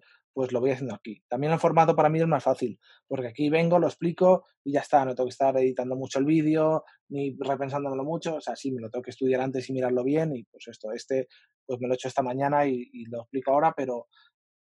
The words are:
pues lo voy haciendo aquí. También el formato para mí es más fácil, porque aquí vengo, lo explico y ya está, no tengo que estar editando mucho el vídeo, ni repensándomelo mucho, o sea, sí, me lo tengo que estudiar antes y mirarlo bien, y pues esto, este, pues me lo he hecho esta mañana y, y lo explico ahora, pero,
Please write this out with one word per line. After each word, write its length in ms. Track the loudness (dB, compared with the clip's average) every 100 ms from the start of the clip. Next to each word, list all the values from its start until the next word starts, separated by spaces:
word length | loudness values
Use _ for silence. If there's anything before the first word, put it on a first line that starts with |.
| _ _ _
pues 180 | -6 -2
lo 80 | 0
voy 120 | 0
haciendo 220 | 0 -4
aquí. 280 | -8 -12 -14 -8
También 240 | -4 0
el 80 | 2
formato 340 | 2 4 4
para 140 | 6 4
mí 100 | 4
es 60 | 2
más 160 | 2
fácil, 380 | 0 0 -2 -6 _ _ -8
porque 220 | -6 -6
aquí 200 | -2 2
vengo, 300 | 4 4 4
lo 80 | 2
explico 580 | 0 -4 4 6 4 2 _
y 80 | -4
ya 80 | -4
está, 240 | 2 2
no 100 | 2
tengo 140 | -2 -2
que 40 |
estar 240 | 0 0 2
editando 380 | 0 0 -4
mucho 240 | -4 -4 -2
el 60 |
vídeo, 600 | 2 2 2 2 2 0 -4 _ -10
ni 260 | -6 -6 -6
repensándomelo 640 | -4 -2 -2 -4 -4 -4
mucho, 320 | -4 -4 -4 -6
o 40 |
sea, 160 | -6 -8
sí, 160 | -6
me 80 | -6
lo 80 | -6
tengo 140 | -8
que 60 | -10
estudiar 280 | -4 0 0
antes 280 | 0 -4 -4
y 20 |
mirarlo 300 | -2 0 0
bien, 320 | 0 0 0
y 80 | -4
pues 220 | -10 -20 -20
esto, 240 | -14 -10
este, 360 | -10 -4 -4 -4 _ _ _
pues 140 | -10 -8
me 60 | -4
lo 80 |
he 20 | -4
hecho 120 | -4
esta 140 | -4
mañana 440 | -2 0 2 2 2
y, 240 | 0 -6
y 120 | -14
lo 160 | -12 -12
explico 320 | -6 -6 2
ahora, 200 | 4 4 0
pero, 320 | -4 -6 -10 _ _ _ _ _